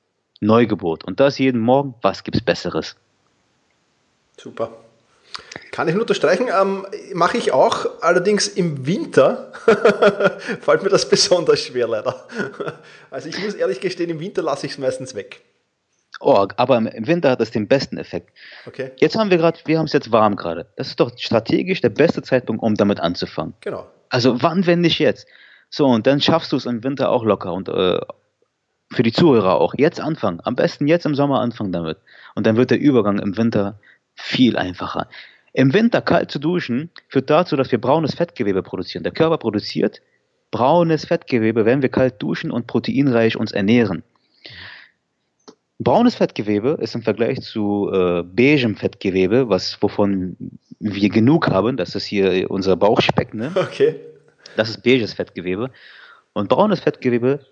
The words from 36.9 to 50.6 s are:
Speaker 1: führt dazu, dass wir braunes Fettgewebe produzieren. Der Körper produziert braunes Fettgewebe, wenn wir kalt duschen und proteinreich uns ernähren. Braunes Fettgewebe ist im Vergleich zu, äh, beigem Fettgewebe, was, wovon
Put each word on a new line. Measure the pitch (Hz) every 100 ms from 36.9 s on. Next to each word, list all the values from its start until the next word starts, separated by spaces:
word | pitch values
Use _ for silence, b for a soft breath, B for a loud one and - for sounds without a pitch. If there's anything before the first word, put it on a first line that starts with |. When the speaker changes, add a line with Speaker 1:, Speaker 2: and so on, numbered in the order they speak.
| - _
Speaker 1:
führt | 139 131
dazu, | 151 180 143
dass | 127
wir | 117
braunes | 120 151 151
Fettgewebe | - 170 - 101 95
produzieren. | 87 90 90 90
Der | 82
Körper | - 160 156
produziert | 117 - - - - - _ _ _ _ _
braunes | 110 123 170 170 156
Fettgewebe, | - 175 - 123 110 117 107
wenn | 139
wir | 131
kalt | - 131 -
duschen | 151 - 165
und | 120 117
proteinreich | 120 110 117 143 117 113 -
uns | 110
ernähren. | - 101 123 110 85 - _ B B B B B B B B _ _ _ _ - - _ -
Braunes | 113 156 240
Fettgewebe | - 180 - 104 104 117 165
ist | 113
im | 120
Vergleich | 110 104 117 131
zu, | - 113 104 101 101
äh, | 95 90 87
beigem | 85 95 127 147 120 101
Fettgewebe, | - - 101 92 92 117 127
was, | 92 - -
wovon | 101 - 101 98 92 - - -